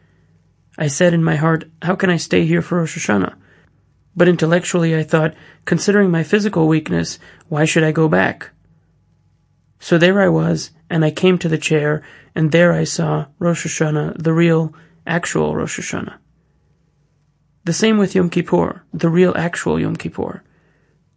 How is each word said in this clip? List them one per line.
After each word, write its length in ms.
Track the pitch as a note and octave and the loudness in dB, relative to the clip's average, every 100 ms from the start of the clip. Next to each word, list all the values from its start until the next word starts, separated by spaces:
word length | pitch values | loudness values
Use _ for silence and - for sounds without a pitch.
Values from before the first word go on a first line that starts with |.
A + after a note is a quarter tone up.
| _ _ _ _ _ _ _ - | _ _ _ _ _ _ _ -6
I 80 | D3+ | -4
said 260 | C#3+ F3+ | 2 2
in 100 | E3+ | 2
my 140 | E3 D3+ | 0 2
heart, 280 | D#3+ D#3+ - - | 2 0 -4 -10
"How 120 | E3 | -4
can 140 | F#3+ F#3+ | -2 0
I 80 | E3 | 0
stay 300 | - F3+ E3 | 0 0 2
here 160 | E3+ | 0
for 160 | E3 F3 | 0 -2
Rosh 180 | D#3+ - | -2 -6
Hashanah?" 380 | - G#3+ - - _ _ _ _ _ _ _ F3 | -2 0 -2 -6 _ _ _ _ _ _ _ 2
But 100 | F3 | 2
intellectually 720 | E3+ D#3+ F3 F3+ F3+ E3 D#3+ | 4 2 0 0 0 0 0
I 60 | |
thought, 320 | D3+ D#3+ D#3 - - _ - | 0 0 0 -4 -20 _ -4
"Considering 440 | E3+ - G3+ G3 | -2 2 2 4
my 120 | E3 | 2
physical 440 | D#3 G#3+ G#3 F3 D#3+ | 0 0 0 0 2
weakness, 520 | D#3+ D3+ F3 E3 - - - - | 2 0 -4 -4 -10 -18 -20 -6
why 180 | D3+ D#3 | 0 2
should 180 | E3+ | 2
I 80 | D#3 | 2
go 160 | D#3 D#3 | 2 2
back?" 400 | F3+ F#3+ - - _ _ _ _ _ _ _ _ _ _ _ _ _ | 2 0 -4 -16 _ _ _ _ _ _ _ _ _ _ _ _ _
So 200 | - E3 | -2 2
there 240 | F3 G3 | 2 2
I 80 | F#3 | 2
was, 400 | D#3+ D#3+ D#3+ - _ - | 2 0 -4 -6 _ -6
and 160 | E3+ | -2
I 60 | D#3 | -2
came 260 | D3+ F#3 F3+ | 0 2 2
to 140 | E3+ | 0
the 80 | D#3 - | -4 0
chair, 320 | D#3 D3 D#3 - - - | 0 0 -4 -8 -20 -10
and 160 | - D#3+ | -2 0
there 220 | E3 F3 | 4 2
I 120 | E3 | 2
saw 420 | D#3+ - D#3 D3+ D3+ - | -2 -4 -2 -2 -6 -4
Rosh 280 | F3 E3+ D#3+ | -2 -2 -4
Hashanah, 560 | - D#3+ D3+ D#3 - | -4 -2 -2 -4 -4
the 100 | D#3+ | 0
real, 400 | D#3+ E3+ D#3+ D#3+ - - _ - | 2 4 2 0 -6 -20 _ -6
actual 480 | E3+ - E3 D3+ | -4 -2 -2 -2
Rosh 240 | D3+ - - | -2 -6 -8
Hashanah. 360 | - - - - _ _ _ _ _ _ _ _ _ _ _ _ _ _ F3+ | -8 -8 -10 -14 _ _ _ _ _ _ _ _ _ _ _ _ _ _ -6
The 80 | |
same 240 | D#3+ A3 G#3+ | 0 2 2
with 160 | F#3+ | 2
Yom 160 | F#3+ F3 | 0 0
Kippur, 540 | E3+ F3 F3 E3+ - _ | -2 0 0 0 -6 _
the 160 | E3 E3+ | -4 0
real, 240 | E3+ F3+ - | 2 2 0
actual 420 | E3+ - E3+ D#3+ | -4 -4 -4 -2
Yom 180 | D#3+ E3 | -2 -4
Kippur. 460 | E3+ - G1+ - _ _ _ _ _ _ _ | -8 -8 -8 -10 _ _ _ _ _ _ _